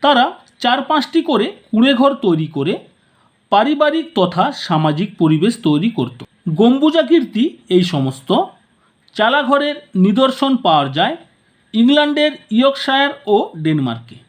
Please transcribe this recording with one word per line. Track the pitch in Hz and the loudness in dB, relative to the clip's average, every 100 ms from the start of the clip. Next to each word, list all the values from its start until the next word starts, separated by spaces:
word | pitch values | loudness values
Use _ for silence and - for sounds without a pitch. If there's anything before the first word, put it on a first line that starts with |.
তারা | 302 262 269 381 _ _ | 2 2 2 -2 _ _
চার | 247 254 | -2 -2
পাঁচটি | 247 311 - 330 | 0 -2 0 -2
করে | 330 254 240 - _ | 0 -2 -2 -6 _
কুঁড়েঘর | 214 254 254 269 277 | 0 2 4 2 0
তৈরি | 202 165 156 | -2 0 -2
করে | - 139 220 - _ _ _ _ _ _ | -4 -4 -6 -10 _ _ _ _ _ _
পারিবারিক | 202 247 294 302 320 311 - | 0 2 0 0 -2 -6 -2
তথা | 180 180 220 277 - | -2 0 -2 -2 -4
সামাজিক | 160 156 151 208 - | -2 0 -2 -6 -2
পরিবেশ | 165 156 190 233 | 0 2 0 -2
তৈরি | 165 151 208 | -2 0 -2
করত। | - 120 - - _ - 156 | -4 -8 -10 -20 _ -8 2
গম্বুজাকীর্তি | 226 269 302 320 277 330 247 208 285 - _ | 2 4 2 0 2 2 0 -2 -4 -4 _
এই | 180 | 0
সমস্ত | 175 156 135 131 - 214 381 _ _ _ _ _ _ - | 0 -2 -4 -6 -4 -2 -2 _ _ _ _ _ _ -2
চালাঘরের | 214 277 269 277 285 294 - 185 | 0 0 0 0 -2 -6 -8 0
নিদর্শন | 185 214 269 262 269 262 | 2 4 0 0 -2 0
পাওয়া | 185 156 139 | 2 2 0
যায় | 135 196 330 - _ _ _ _ | -2 -2 -4 -14 _ _ _ _
ইংল্যান্ডের | 220 233 294 294 294 302 294 _ | 0 2 4 2 0 -2 -4 _
ইয়র্কশায়ার | 214 269 277 - 269 277 - - | 0 0 0 -4 0 -2 -4 -2
ও | 202 165 165 | 0 0 -6
ডেনমার্কে। | 156 156 131 117 - - | -2 -2 -2 -6 -12 -20